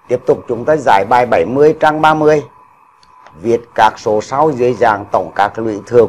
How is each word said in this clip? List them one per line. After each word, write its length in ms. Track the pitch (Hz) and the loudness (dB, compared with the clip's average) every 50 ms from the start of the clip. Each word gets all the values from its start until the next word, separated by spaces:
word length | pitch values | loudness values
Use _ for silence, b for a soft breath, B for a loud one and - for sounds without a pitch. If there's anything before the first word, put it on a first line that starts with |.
| _ - | _ -6
Tiếp 160 | 117 127 - - | -6 -4 -2 -2
tục 100 | 147 110 - - | -4 -4 -4 -8
chúng 180 | 123 110 120 | -8 -6 -2
ta 100 | 120 156 | -2 -2
giải 300 | 160 131 131 113 98 98 104 | -2 0 0 2 2 2 2
bài 160 | 127 123 123 | 0 0 2
bảy 200 | 117 113 95 82 | 2 0 0 0
mươi 320 | 85 123 135 147 151 156 156 | 0 0 2 2 2 2 2
trang 220 | - 156 151 156 | 0 0 0 2
ba 120 | 156 156 156 | 2 2 2
mươi. 360 | 156 151 151 156 151 139 - _ - - _ _ _ _ _ _ _ _ _ _ _ - - - 78 | 2 2 2 2 2 -2 -6 _ -20 -20 _ _ _ _ _ _ _ _ _ _ _ -20 -20 -20 -10
Viết 200 | 82 113 117 117 - - - | -2 -2 -2 -2 -2 -6 -2
các 180 | - 113 110 110 - | 0 0 0 0 -2
số 240 | - 117 107 107 | -4 -2 -2 -2
sau 300 | 104 - 135 139 151 156 | -2 -4 -2 -2 0 -2
dưới 220 | 147 120 123 123 127 | 0 0 -2 -2 0
dạng 320 | 104 113 113 107 101 104 - | 0 0 0 0 -2 -4 -4
tổng 200 | - 104 92 82 - | -4 -4 -4 -4 -4
các 240 | - 98 104 - - | -4 -4 -2 -4 -6
lũy 240 | 113 113 107 98 - | -6 -6 -6 -8 -8
thừa 200 | - 113 123 113 | 0 2 2 2